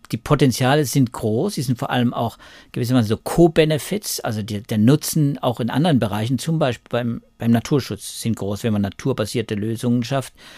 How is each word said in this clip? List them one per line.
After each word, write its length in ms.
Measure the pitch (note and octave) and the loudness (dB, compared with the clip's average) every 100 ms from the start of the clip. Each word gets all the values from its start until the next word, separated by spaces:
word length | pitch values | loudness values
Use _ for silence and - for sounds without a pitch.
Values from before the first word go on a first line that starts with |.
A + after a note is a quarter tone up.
| - | -6
die 60 | - | -6
Potenziale 680 | - C#3+ C#3 - B2+ D3+ C3+ | 0 4 4 4 2 2 2
sind 260 | D3 B2 | 2 2
groß, 440 | - A2 A2 G3+ F3+ | 0 -2 0 -2 -4
sie 80 | |
sind 160 | B2+ A#2+ | -4 -2
vor 100 | - | -2
allem 240 | B2+ A#2+ | 0 0
auch 240 | C3 A2+ - - - - | 0 -6 -6 -20 -20 -12
gewissermaßen 380 | - A#2+ B2+ G#2+ | -6 0 2 2
so 80 | A2 | -2
Co-Benefits, 1000 | - - E3+ E3 D#3 D3+ - G#3 - - | -2 4 4 6 2 2 -4 -6 -6 -6
also 240 | - A2 | -4 -4
die, 180 | G2+ G#2 | -4 -6
der 160 | - A2 | -2 4
Nutzen 600 | A2+ D3+ - D#3+ C#3+ C#3+ | 6 4 2 0 0 0
auch 200 | C#3 A#2 | -4 -2
in 120 | A2+ | -2
anderen 280 | B2+ F3 B2+ | 0 2 2
Bereichen, 380 | G#2+ A2 A2 B2+ | 2 -2 -2 -2
zum 220 | - D#3+ | -2 0
Beispiel 280 | C#3 A2+ - | 0 -2 -4
beim, 340 | A#2+ A#2+ A#2 _ - | -4 -4 -6 _ -4
beim 120 | A#2 | 2
Naturschutz, 720 | A#2 - C#3+ - G2+ - - | 2 2 -2 -2 -8 -10 -8
sind 160 | A#2 G#2 | -4 -4
groß, 260 | G2 G2+ | -4 -4
wenn 100 | A#2 | -2
man 100 | G#2 | 0
naturbasierte 720 | G2 - C3+ A#2 A2 B2 G#2+ G#2 | -2 -4 -4 -2 -2 -4 -4 -4
Lösungen 480 | A2 A2+ B2 A#2+ | -4 -2 0 0
schafft. 300 | A#2 C3+ - - - | 0 -4 -6 -12 -20